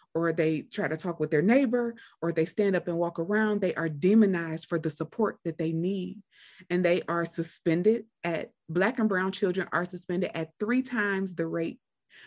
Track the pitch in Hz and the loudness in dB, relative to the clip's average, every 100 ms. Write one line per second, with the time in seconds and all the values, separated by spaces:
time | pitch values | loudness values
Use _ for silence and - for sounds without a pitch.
0 | _ 165 170 160 160 156 - - 151 160 | _ -2 0 2 0 0 -4 -4 -4 -4
1 | 185 165 151 151 180 254 262 240 240 233 | -6 -4 0 2 4 4 4 0 -2 -6
2 | - - 170 165 165 - 202 185 175 170 | -16 -6 -2 0 0 2 2 2 0 -2
3 | 175 170 170 214 214 208 185 - 160 147 | -2 -2 -2 0 2 0 -2 -2 -4 0
4 | 180 220 208 175 165 160 - 170 160 - | 4 6 6 4 -4 -8 -4 -4 -2 -4
5 | 160 - 214 - 165 160 160 160 175 196 | -6 -2 -2 -2 -8 -4 -4 -2 -2 -4
6 | 180 202 - _ - - - 175 175 180 | -6 -10 -18 _ -20 -18 -4 2 4 2
7 | - 170 165 - 160 - 170 165 190 233 | 0 -2 -2 -4 -4 -2 0 2 4 2
8 | - _ 175 165 - _ - 165 196 262 | 0 _ -4 -4 -6 _ -6 0 0 2
9 | 220 190 190 185 190 180 - 165 180 175 | 0 2 -2 0 -2 0 -2 -2 -4 -6
10 | - 175 180 160 160 - 208 254 254 247 | -6 -2 -2 -4 -8 -6 -2 -2 -2 -2
11 | 202 196 190 170 165 170 165 - _ _ | 0 0 -2 -4 -4 -4 -6 -8 _ _
12 | _ - | _ -20